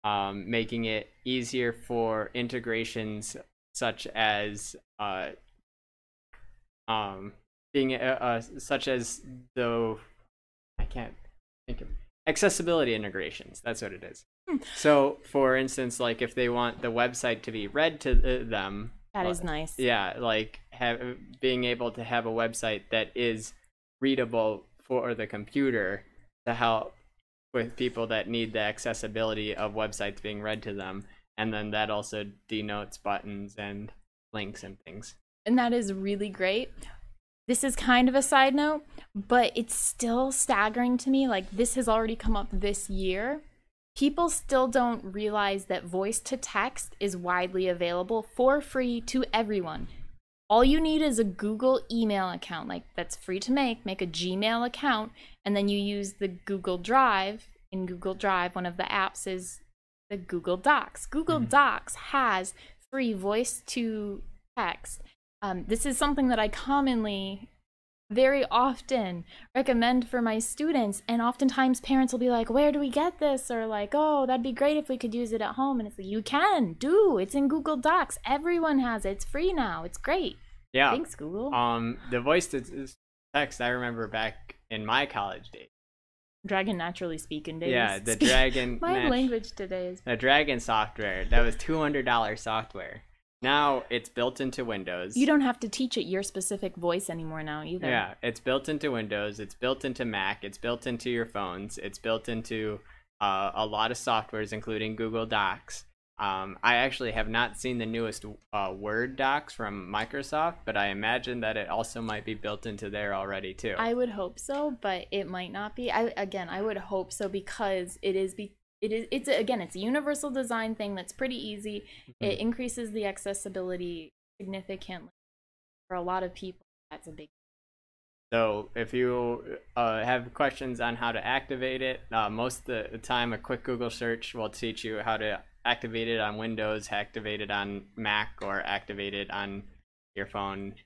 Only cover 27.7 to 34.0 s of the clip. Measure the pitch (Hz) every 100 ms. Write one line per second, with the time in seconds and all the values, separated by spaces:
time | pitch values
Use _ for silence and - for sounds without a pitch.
27.7 | 120 123 120 113 110 101 117 113 110 107
28.7 | 107 120 110 110 107 110 107 107 - 107
29.7 | 104 110 110 101 104 107 104 107 110 110
30.7 | 101 95 95 98 - _ - 110 107 107
31.7 | 107 107 107 104 107 101 101 _ 110 107
32.7 | 104 101 - 104 101 101 101 101 101 101
33.7 | 101 107 -